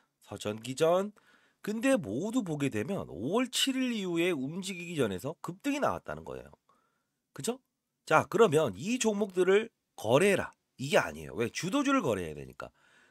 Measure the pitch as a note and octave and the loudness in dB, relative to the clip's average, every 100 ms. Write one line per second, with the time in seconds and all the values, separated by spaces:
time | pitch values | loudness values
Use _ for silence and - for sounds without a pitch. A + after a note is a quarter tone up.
0 | _ _ - G2+ G#2+ G#2+ A2+ C3 D#3+ F3+ | _ _ -16 -8 -6 -6 -8 0 2 2
1 | G3+ - _ _ _ _ - A3 C4 C4 | 0 -8 _ _ _ _ -8 -2 2 2
2 | A#2+ A2 G3+ B3+ F#3+ D3 C#3+ G#2+ G#2+ F#3+ | 0 -4 -2 -2 -2 -2 -2 -2 -2 -4
3 | C#2+ C2 A#2 G#3 B3+ - - C4 B3+ A3+ | -6 -6 -2 -2 0 0 0 0 -2 -2
4 | F#3+ E3+ F3 E3 C3 E3+ F#3 F3+ E3+ E3+ | -2 0 0 0 -4 -6 -8 -8 -6 0
5 | A#2 F#2 B2+ E3+ - F3+ C#4+ C#4+ G3+ F2 | 0 0 -6 -8 -10 -6 -4 0 0 -2
6 | - D2+ - B1+ B1+ - _ _ _ _ | -6 -10 -8 -12 -12 -20 _ _ _ _
7 | _ _ _ - C#3+ B3+ _ _ _ _ | _ _ _ -8 -6 -6 _ _ _ _
8 | - D#3 B2 F#3+ A3 D3+ D3 F#2 E3 B3 | 4 4 4 6 6 6 2 -2 -4 0
9 | A3 G3+ G#3 F3+ F3+ G3 A#3 - _ - | 0 0 -2 2 4 4 2 -8 _ -8
10 | G#2+ C3 G3 F3+ - - _ - C3+ F3+ | 4 6 6 2 -2 -12 _ -12 2 2
11 | F#2 D2+ D2+ C2+ A#2 - E3+ B3+ C#4 C4+ | 2 -4 -10 -4 -4 -2 -2 0 2 2
12 | E3 G2 E2 D2 C2 B1+ B1 - _ _ | 2 0 -2 -8 -12 -14 -16 -18 _ _
13 | _ | _